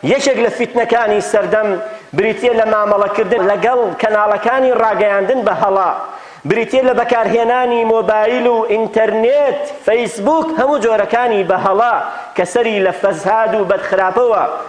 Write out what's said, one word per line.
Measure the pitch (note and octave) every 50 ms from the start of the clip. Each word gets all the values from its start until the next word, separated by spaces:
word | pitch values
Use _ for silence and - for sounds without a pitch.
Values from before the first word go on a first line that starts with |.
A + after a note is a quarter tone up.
| - C#3+ A#3
یەکێک | C#4 - C#4 C4 G#3+ A#3
لە | A3 -
فیتنەکانی | - A#3+ A#3 - A#3+ A#3 A#3 A3+ A#3 A#3 G#3+ G#3 G#3 - - -
سەردەم | G#3+ F#3+ E3+ F#3+ G#3+ G#3+ G#3 F#3+ E3+ E3 - - - - - -
بریتیە | - G#3 A3 G#3+ G#3 A#3+ B3 A#3 A3+
لە | A3 G#3+ A3
مامەڵەکردن | G#3+ G#3 G#3 G#3 G3 G3+ G3 G#3 A3 A3 F#3 A#3 A3+ F#3 G3
لەگەڵ | G#3 F#3+ F3 A#3 B3+ B3 A#3 G3 E3 -
کەناڵەکانی | - A3 G#3+ G#3 G#3 G#3 G#3 G3 - A#3 B3 C4+ C4 B3+ B3 A3+ A3+
ڕاگەیاندن | A3 G#3 F3 G#3 G#3 G3+ G3+ G3 F#3 C4 C4 A3
بە | G#3 - - -
هەڵا، | G3+ F#3+ G3 F#3 E3+ C3+ - - - - - - - - - - C#3
بریتیە | E3+ A3+ A3+ - - C4 C4 B3+
لە | B3 G#3
بەکارهێنانی | A#3 A#3 B3 A#3 A3 G3+ G3 A#3 A#3 A3+ A#3+ B3+ B3+ B3 A#3+ A#3 A#3 A3 A3
مۆبایل | A3+ G#3 - G#3+ G#3+ G#3+ A3+ A#3+ B3+ A#3+
و | B3 A#3+ A3+ A3 A#3 G#3
ئینتەرنێت، | A3 A3+ G#3 - A3 A3 G#3+ G#3 A3 A3 A#3+ C4+ D4 C#4+ C4+ - - - - - - -
فەیسبووک، | - A3 A#3+ A#3+ - - - G3 C4+ D#4 D#4+ - A3 A3 -
هەموو | B3 C4+ D4 C#4+ G3+
جۆرەکانی | A#3 A3 G#3+ G3+ G3 A#3+ A#3 B3 A#3+ A3 G3+ F#3+ E3
بە | F#3 F3+ -
هەڵا | G3 F#3+ G3+ A#3 A#3+ A3 D3+ - - - - - - -
کە | - F3+ F3 -
سەری | A#3+ A#3 A#3 G#3+ G3+ F#3+
لە | F#3+ E3+ - -
فەساد | G3 G3+ - - G3 G#3+ A3 A3+ A3 A3
و | A3 G3 F3
بەدخراپەوە | G3 G3 - - - C#4 C#4+ D#4 - A#3+ B3 A#3+ A3 F#3+ C#3+ - - - -